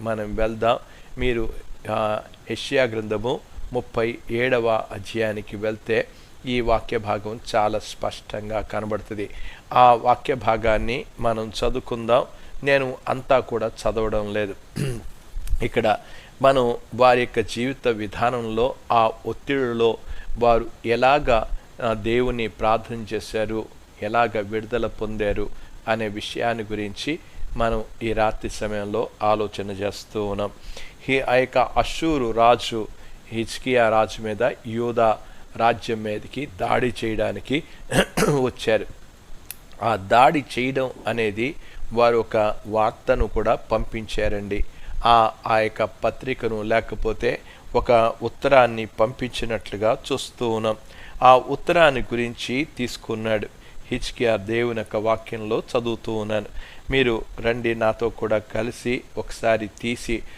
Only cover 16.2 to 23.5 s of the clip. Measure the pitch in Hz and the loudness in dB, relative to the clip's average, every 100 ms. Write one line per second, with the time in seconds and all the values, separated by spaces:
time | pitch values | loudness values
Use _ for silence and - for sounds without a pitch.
16.2 | - - 135 135 120 120 - 113 127 123 | -18 4 6 6 4 0 -6 4 6 6
17.2 | 120 120 104 117 127 131 123 107 104 95 | 2 -2 -2 -2 -4 0 0 0 -4 -2
18.2 | 120 123 113 110 127 - - 117 113 - | 0 0 -2 0 0 -2 2 4 4 0
19.2 | 113 110 - 139 123 117 113 110 - - | -8 -8 -2 -2 0 2 2 2 -6 -8
20.2 | - 113 117 117 113 - 113 117 127 147 | -4 2 4 4 2 -6 -2 4 4 4
21.2 | - 113 - - - - 117 110 110 120 | 4 2 0 -6 -6 -6 -2 -2 0 2
22.2 | 123 120 110 - 110 117 104 117 104 107 | 0 -2 -6 -2 0 0 -2 -10 -6 -8
23.2 | - 110 107 | -4 -4 -2